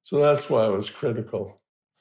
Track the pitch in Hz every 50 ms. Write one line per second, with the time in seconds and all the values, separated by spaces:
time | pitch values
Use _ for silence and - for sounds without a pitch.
0 | - - 147 147 147 147 143 - - - 143 113 110 110 98 98 107 - - -
1 | - 123 113 117 107 - - 98 98 98 - _ _ _ _ _ _ _ _ _